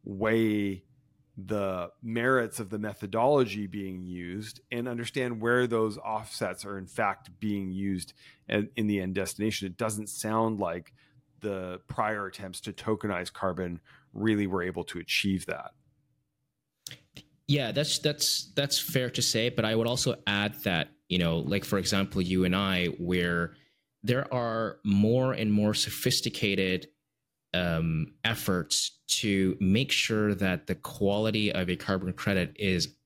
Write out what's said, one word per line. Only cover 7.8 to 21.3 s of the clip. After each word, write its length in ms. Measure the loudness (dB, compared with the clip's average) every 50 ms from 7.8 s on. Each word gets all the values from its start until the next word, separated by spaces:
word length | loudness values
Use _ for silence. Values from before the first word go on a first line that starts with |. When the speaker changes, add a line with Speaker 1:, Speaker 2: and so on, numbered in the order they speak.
| -2 -2 -2 -2 -4 -8 -16 _ -20 -20 -20 _ _ 0
Speaker 1:
in, 200 | 0 0 0 0 -2
in 120 | -2 0
the 120 | 2 2 0
end 160 | 0 -2 -2
destination. 520 | -2 -4 -4 -4 -2 -2 -2 -2 -2 -6
It 100 | -8 -6
doesn't 320 | -4 -4 -4 -4 -4 -8 -10
sound 500 | -10 -6 -4 0 2 2 2 0 0 -2
like 340 | -2 -2 -4 -6 -10 -14 _ _ _ _ _ -20 _ _ _ _
the 380 | -4 -4 -4 -4 -6 -8 -10 -12 _
prior 380 | _ -4 -2 -2 0 0 -2 -4
attempts 340 | -6 -8 -10 -12 -12 -12 -10
to 120 | -10 -10 -10
tokenize 580 | -6 -2 -2 -2 0 0 -2 -2 -2 -4 -6
carbon 480 | -6 -2 -2 -2 0 0 -4 -4 -4 -8 _ _ -20 -20 _ _ -6
really 340 | 0 2 4 4 4 2
were 160 | 2 0 0 -2
able 200 | -2 -4 -4 -6
to 140 | -6 -8 -10
achieve 460 | -6 -2 -2 0 2 2 0 0 -2
that. 260 | -6 -8 -8 -10 -14 _ _ _ _ _ _ _ _ _ _ _ _ _ _ _ _ _ _ _ _ _ _ _ -18 -18 -18 _ _ _ -20 -20 _ _ _ _
Speaker 2:
Yeah, 240 | 0 2 2 2 0
that's, 280 | 0 -2 0 0 -2 0
that's, 520 | 0 -2 0 0 0 0 0 -2 -4 -4 -2
that's 240 | -2 0 0 0 -2
fair 300 | -2 0 0 0 0 0
to 100 | 0 0
say, 280 | 0 2 2 2 2 2
but 140 | 0 0 0
I 120 | 2 2
would 120 | 2 2
also 280 | 2 0 0 0 0 -2 -2 -2
add 300 | 0 0 2 0 0 -2 -2 -2
that, 260 | 0 0 0 0 -2 -8 _ _
you 100 | _ 0
know, 200 | 2 4 4